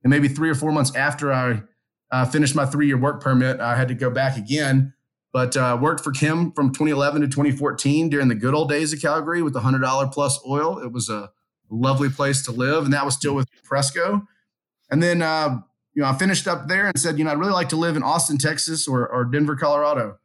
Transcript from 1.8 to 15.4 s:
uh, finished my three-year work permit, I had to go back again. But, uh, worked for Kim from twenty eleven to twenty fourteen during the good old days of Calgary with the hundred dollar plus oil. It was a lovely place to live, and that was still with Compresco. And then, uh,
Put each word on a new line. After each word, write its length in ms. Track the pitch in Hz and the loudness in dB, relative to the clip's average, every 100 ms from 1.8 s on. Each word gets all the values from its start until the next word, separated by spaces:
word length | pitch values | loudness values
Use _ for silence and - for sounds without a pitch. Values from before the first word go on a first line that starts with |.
| _ _ _ | _ _ _
uh, 140 | 127 127 | -2 0
finished 300 | 151 143 147 | 2 2 2
my 100 | 135 | 0
three-year 320 | 143 147 131 | 2 2 2
work 240 | 139 143 | 0 0
permit, 380 | 135 127 127 127 | 2 2 2 0
I 160 | 117 120 | -2 0
had 140 | 127 | 0
to 40 | |
go 160 | 117 127 | -2 -2
back 280 | 123 135 123 | 0 -2 -2
again. 560 | 104 147 139 135 135 _ _ _ _ | -2 -2 2 2 2 _ _ _ _
But, 240 | 127 123 135 | -2 0 0
uh, 200 | 127 120 | 0 2
worked 240 | 147 160 | 0 0
for 80 | 151 | -4
Kim 400 | 131 151 165 170 | 0 0 2 0
from 180 | - 135 | 0 0
twenty 200 | 135 156 | 2 0
eleven 300 | 139 143 147 | 2 2 2
to 60 | 143 | 0
twenty 240 | 139 143 | 2 0
fourteen 580 | 135 143 117 139 151 165 | 0 -2 0 0 2 2
during 180 | 143 131 | 2 2
the 60 | |
good 220 | 110 127 147 | 2 0 0
old 140 | 151 | 0
days 240 | 147 156 | 0 -2
of 80 | 151 | -2
Calgary 400 | 147 156 156 170 | -2 -2 -2 -2
with 120 | 156 | -2
the 60 | 135 | 0
hundred 200 | 117 131 | 0 0
dollar 260 | 131 135 135 | 2 0 0
plus 320 | 143 143 131 127 | 0 -2 -2 -4
oil. 320 | 143 160 185 | -2 -2 -4
It 120 | 127 | -8
was 180 | 120 107 | -8 -6
a 220 | 107 101 _ _ _ _ | -8 -10 _ _ _ _
lovely 400 | 110 131 135 139 | -2 0 2 0
place 320 | 135 139 135 127 | 0 0 0 -4
to 60 | |
live, 340 | 117 131 156 143 | -2 0 0 2
and 80 | |
that 120 | 143 139 | 0 0
was 80 | |
still 220 | - 143 139 | -2 -2 -2
with 100 | 127 | -4
Compresco. 760 | _ _ 139 139 170 175 202 - _ _ _ _ _ _ | _ _ -2 -2 -2 0 0 -4 _ _ _ _ _ _
And 140 | 143 | 2
then, 180 | 175 175 | 2 2
uh, 380 | 160 160 | 2 2